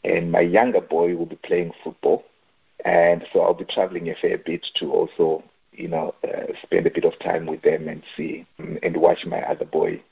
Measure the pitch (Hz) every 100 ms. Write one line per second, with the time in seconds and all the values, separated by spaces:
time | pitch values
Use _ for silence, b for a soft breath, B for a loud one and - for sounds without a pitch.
0 | 92 90 85 85 87 98 123 95 - 80
1 | 85 87 82 - - 90 85 - - -
2 | - - - _ _ _ _ _ - 87
3 | 85 85 - - 87 87 90 - 92 87
4 | 82 - 85 87 - 85 - - 90 87
5 | 82 - 82 80 - _ _ - 87 80
6 | 165 - - - - - - - 170 -
7 | 82 - 90 85 80 78 82 78 78 78
8 | - - 78 - - - 165 170 - -
9 | 85 - - 82 - - - - - -
10 | _